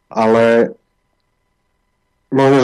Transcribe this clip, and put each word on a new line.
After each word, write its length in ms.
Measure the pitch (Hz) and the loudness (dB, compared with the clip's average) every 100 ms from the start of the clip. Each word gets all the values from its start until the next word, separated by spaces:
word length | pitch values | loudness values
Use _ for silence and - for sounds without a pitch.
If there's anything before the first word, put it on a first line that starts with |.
| - | -12
ale 640 | - 113 113 117 117 101 - _ _ _ _ _ _ _ _ _ _ _ _ _ _ _ | -4 0 0 0 0 -2 -8 _ _ _ _ _ _ _ _ _ _ _ _ _ _ _
možno, 240 | 135 135 139 | -2 0 2